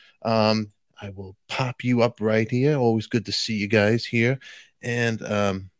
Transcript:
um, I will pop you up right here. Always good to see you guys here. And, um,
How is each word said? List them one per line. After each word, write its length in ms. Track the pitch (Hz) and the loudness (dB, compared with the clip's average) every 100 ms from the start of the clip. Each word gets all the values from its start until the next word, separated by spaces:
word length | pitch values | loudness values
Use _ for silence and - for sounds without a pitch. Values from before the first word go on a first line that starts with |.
| - _ | -20 _
um, 500 | 117 113 107 107 107 _ _ - | -2 2 2 2 -4 _ _ -16
I 100 | 101 | -14
will 260 | 98 95 98 - | -14 -16 -18 -10
pop 380 | - 127 - 123 | -6 -4 -4 0
you 160 | 120 | 2
up 180 | 120 - | 2 0
right 320 | 107 110 113 | 0 2 0
here. 240 | 123 139 147 | 0 2 2
Always 320 | 117 113 - | 2 2 0
good 180 | 117 101 | -4 -2
to 40 | |
see 240 | - - 107 | -4 -4 -4
you 140 | 101 | 2
guys 340 | 110 101 117 | 4 4 2
here. 360 | - 117 120 135 - - - _ | 0 0 0 0 -8 -20 -20 _
And, 420 | 120 120 117 110 | -6 -2 -2 -2
um, 460 | - 104 101 95 95 | -2 0 0 -2 -8